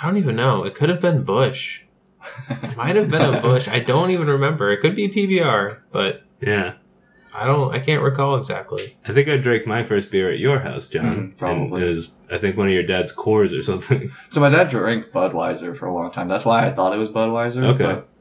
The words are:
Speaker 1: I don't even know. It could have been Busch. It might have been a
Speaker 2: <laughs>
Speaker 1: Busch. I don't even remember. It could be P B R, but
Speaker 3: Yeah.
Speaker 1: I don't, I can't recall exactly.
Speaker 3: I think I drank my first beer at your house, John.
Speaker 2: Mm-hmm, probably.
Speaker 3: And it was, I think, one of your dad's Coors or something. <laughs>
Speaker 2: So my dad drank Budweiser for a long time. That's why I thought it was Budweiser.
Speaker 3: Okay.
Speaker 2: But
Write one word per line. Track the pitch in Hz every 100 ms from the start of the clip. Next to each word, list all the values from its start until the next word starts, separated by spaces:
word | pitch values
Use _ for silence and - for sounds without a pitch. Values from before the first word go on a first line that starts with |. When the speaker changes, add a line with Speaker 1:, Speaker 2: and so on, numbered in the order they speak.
Speaker 1:
I | 151
don't | 202
even | 156 113
know. | 131 104
It | 92
could | - 151
have | 175
been | 180 151
Busch. | - 104 131 - - - _ _ _ _ - - -
It | - 113 113
might | 131 196
have | 175
been | 156 147
a | 127
Speaker 2:
<laughs> |
Speaker 1:
Busch. | 120 127 -
I | 123
don't | 120 135 180
even | 185 151
remember. | 139 139 156 202
It | 202
could | 160
be | 196 202
P | 208 196
B | 190
R, | 156 107 101 113 _
but | 98 98 - _ -
Speaker 3:
Yeah. | 101 104 90 - _ _ _ _ _
Speaker 1:
I | 101 123
don't, | 143 131
I | -
can't | 143 147
recall | 135 135 139 131
exactly. | - 98 - - - - -
Speaker 3:
I |
think | 127 143
I | 139
drank | 127 113 -
my | 113
first | 117 101 101
beer | 98 92
at | 73
your | 117 139
house, | - 60 -
John. | 80 80
Speaker 2:
Mm-hmm, | 101 92 -
probably. | 87 82 69 90
Speaker 3:
And | 87
it |
was, | 82 82 _ -
I | 87
think, | 101 95
one | 98
of |
your | 92
dad's | 85 92 87
Coors | - - - 95 85
or |
something. | - 98 - 131 - -
<laughs> | -
Speaker 2:
So | 151
my | 143
dad | 151 180
drank | 120 98 113 -
Budweiser | - 92 87 82 - 87 85
for | 90
a |
long | 87 85
time. | 95 90
That's | 98 113
why | 113 120
I |
thought | 135 95
it | 107
was | 107
Budweiser. | 113 113 113 120 123 127
Speaker 3:
Okay. | 131
Speaker 2:
But | 85 - - _